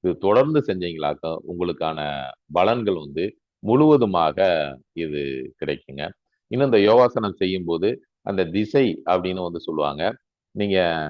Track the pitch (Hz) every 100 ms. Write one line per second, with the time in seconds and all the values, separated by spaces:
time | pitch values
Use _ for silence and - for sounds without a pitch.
0 | 92 85 98 113 147 151 123 92 87 82
1 | 73 73 82 82 - 87 90 73 80 78
2 | 73 71 65 - - 82 98 120 104 87
3 | 73 76 98 - _ _ 101 127 156 143
4 | 110 90 80 73 95 82 71 65 _ 85
5 | 82 73 69 65 65 - 76 69 - 69
6 | 80 - _ _ - 123 139 113 101 117
7 | 123 123 104 - 92 92 85 82 98 135
8 | _ _ 98 95 85 95 107 143 123 78
9 | - 90 92 92 90 85 - 78 73 71
10 | 92 131 _ _ _ 101 101 95 87 80
11 | 76